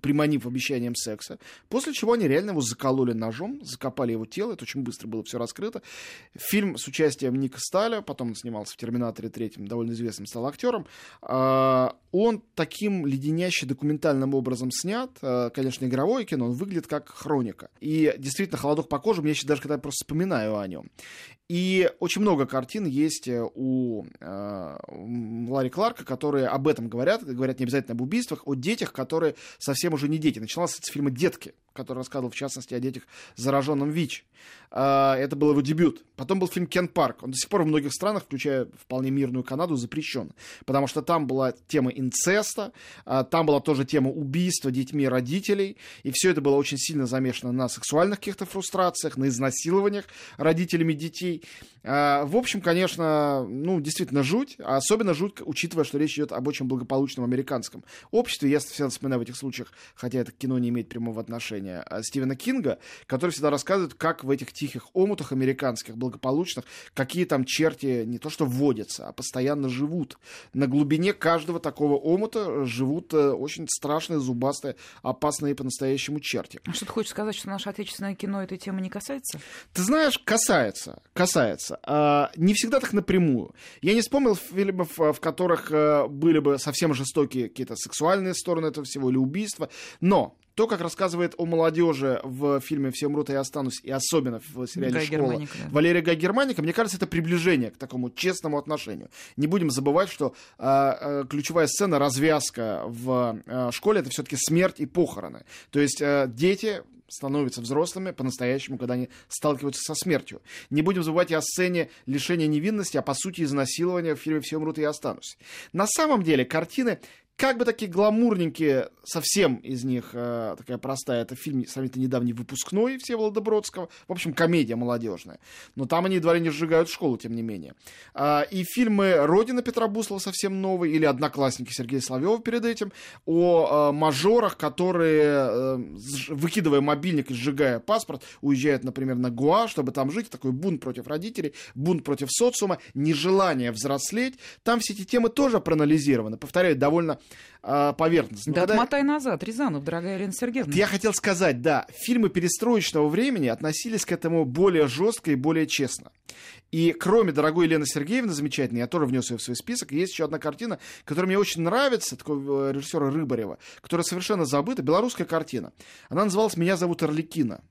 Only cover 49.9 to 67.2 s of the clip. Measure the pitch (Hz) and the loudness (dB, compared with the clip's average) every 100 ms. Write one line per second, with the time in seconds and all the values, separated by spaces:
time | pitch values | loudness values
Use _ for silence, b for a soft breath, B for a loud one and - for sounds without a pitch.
49.9 | 202 - B B B 151 165 175 170 165 | 0 -8 B B B 2 2 2 2 2
50.9 | 147 165 - 180 160 B B B B - | 0 -4 -6 -6 -6 B B B B -2
51.9 | 139 147 143 143 202 247 202 175 170 185 | 2 4 2 2 0 0 -2 0 2 2
52.9 | - 165 151 147 139 117 123 160 185 147 | 0 2 2 2 0 -2 -4 0 0 0
53.9 | - 180 139 135 202 285 - - 135 139 | -4 0 0 2 0 -2 -8 -2 0 2
54.9 | 220 214 151 202 - - 143 170 165 147 | 2 2 0 -2 -6 -8 -4 -2 0 0
55.9 | 143 151 151 147 90 131 147 131 131 120 | 0 -2 -2 -4 -2 -4 -4 -2 -4 -2
56.9 | 135 139 127 120 127 131 131 107 - - | 0 0 -2 -2 -2 -2 -4 -6 -14 -20
57.9 | B B 220 240 - 143 147 143 - 139 | B B 0 0 0 2 2 0 -4 -4
58.9 | - 139 131 117 127 135 123 117 B B | -4 -2 -2 -2 -8 -10 -8 -12 B B
59.9 | B 123 127 117 - 135 127 120 120 113 | B -4 -2 -4 -4 -2 0 0 -2 -4
60.9 | 120 117 110 113 117 - 104 95 90 - | -6 -6 -6 -8 -8 -8 -8 -8 -10 -10
61.9 | 98 110 139 131 135 - 262 151 104 B | -8 -6 -2 -2 -2 -2 -2 -2 -4 B
62.9 | B B - 175 151 151 143 - 196 170 | B B -2 -2 0 0 0 0 0 0
63.9 | - 160 165 131 139 135 - 143 123 - | -2 -2 -2 -2 -2 -2 -8 -8 -8 -6
64.9 | 190 190 196 135 131 131 131 135 113 - | 0 0 0 -4 0 0 0 -2 -4 -10
65.9 | 113 127 107 131 143 175 - - B B | -6 -6 -4 -2 0 0 -6 -10 B B
66.9 | - 131 170 | -4 -4 -2